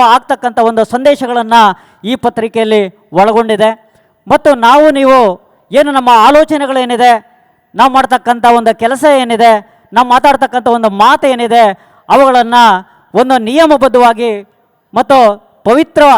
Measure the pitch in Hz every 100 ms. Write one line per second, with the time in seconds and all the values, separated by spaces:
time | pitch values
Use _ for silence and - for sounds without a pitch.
0 | 240 247 - 269 247 233 226 220 220 247
1 | 277 285 254 240 220 233 208 180 _ _
2 | 202 254 233 233 220 226 220 214 190 -
3 | _ 165 208 226 220 208 220 220 _ _
4 | _ _ - 285 302 262 226 285 311 277
5 | 269 262 220 180 _ _ - 240 294 269
6 | 247 233 226 294 311 311 277 269 247 233
7 | 247 226 - _ _ _ _ 185 262 262
8 | 262 254 - 240 240 240 226 226 233 262
9 | 302 277 247 226 233 214 - _ _ 208
10 | 247 254 285 269 262 247 240 233 220 196
11 | 226 302 285 247 233 233 214 190 _ _
12 | - 233 269 247 233 240 233 185 190 _
13 | _ 196 254 262 220 285 320 277 262 247
14 | 240 220 233 208 196 _ _ _ _ 220
15 | 247 269 226 208 _ _ 202 254 320 311
16 | 294